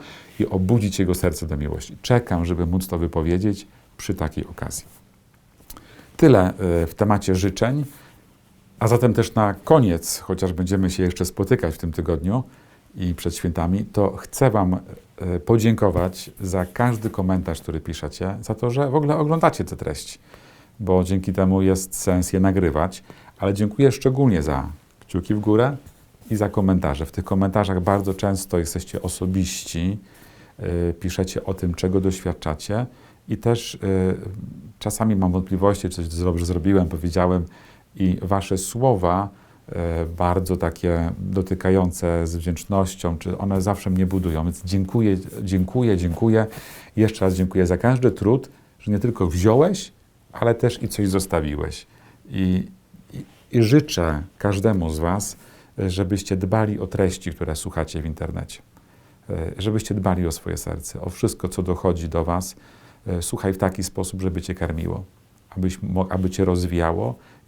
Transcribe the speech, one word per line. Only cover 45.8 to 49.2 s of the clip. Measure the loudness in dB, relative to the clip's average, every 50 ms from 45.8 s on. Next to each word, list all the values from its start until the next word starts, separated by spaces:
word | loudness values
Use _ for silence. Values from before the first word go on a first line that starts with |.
| 2 4 2 2
dziękuję. | 2 0 0 2 2 4 4 4 4 2 -4 -10 -16 -18 -20 -20 -20 -8 2 4
I |
jeszcze | 4 4 6 4 2
raz | 2 4
dziękuję | 4 2 2 4 2 4 4
za | 4 4
każdy | 4 4 4 4 4 2
trud, | 2 4 2 4 4 2 0 -6 -16 -20 _ _ _ _
że | -4 -2
nie | 0 0
tylko | 2 0 0 0